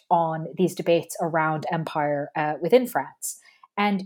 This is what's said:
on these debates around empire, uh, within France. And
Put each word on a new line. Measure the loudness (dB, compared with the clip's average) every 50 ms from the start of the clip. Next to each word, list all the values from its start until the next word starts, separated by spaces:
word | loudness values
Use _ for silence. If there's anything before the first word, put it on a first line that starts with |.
| _ 0
on | 2 2 2 0 -2 -4 -6 -6 0
these | 2 2 2 2
debates | 0 0 2 2 2 2 -2 -6 -4
around | -4 0 0 2 2 2 0 -2 -2 -4
empire, | -4 -4 -4 -4 -2 -2 0 0 0 -2 -4 -4 -4
uh, | -2 -2 -2 -2 -2
within | 0 4 4 4 4
France. | 4 -2 -4 -4 -4 -10 -12 -12 -12 -12 -12 _ _ _ _ _ -10 -4
And | -2 0 0 0 -2 -4